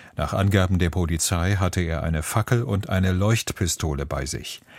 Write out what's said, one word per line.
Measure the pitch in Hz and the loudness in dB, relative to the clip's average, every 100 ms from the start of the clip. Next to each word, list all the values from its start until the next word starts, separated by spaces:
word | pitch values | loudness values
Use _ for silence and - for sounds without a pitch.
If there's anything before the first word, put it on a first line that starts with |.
| - - | -12 -4
Nach | 73 | -2
Angaben | 98 98 98 92 92 | 2 4 4 4 2
der | 85 | 2
Polizei | 95 85 82 - 87 90 101 | 2 0 0 0 0 0 2
hatte | 92 - | 0 0
er | 82 78 | -2 -2
eine | 82 78 | -2 -2
Fackel | - 113 - 120 | -2 -2 0 0
und | 120 101 - | 0 -2 0
eine | 92 95 | 0 2
Leuchtpistole | 90 104 117 - - 87 - 82 69 71 | 2 2 2 -2 -4 -4 -2 -2 -2 -4
bei | 71 | -4
sich. | 67 - - - - | -6 -8 -10 -14 -18